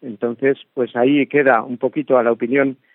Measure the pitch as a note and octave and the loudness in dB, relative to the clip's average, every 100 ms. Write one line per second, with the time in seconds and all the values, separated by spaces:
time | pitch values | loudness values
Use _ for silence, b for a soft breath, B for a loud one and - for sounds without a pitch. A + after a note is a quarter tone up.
0 | C3 G#2 A#2+ A#2 C3+ C3+ - - A#2+ A#2+ | -16 -6 -6 -2 -2 -2 -6 -6 -4 0
1 | B2+ C#3+ C3+ D3 C3+ A#2 C3 B2 C3 D#3 | 2 2 0 2 2 2 0 -4 -4 -4
2 | C#3 B2+ A#2 A2+ A#2+ C#3 C3+ C3 _ | 0 2 2 0 0 0 0 -4 _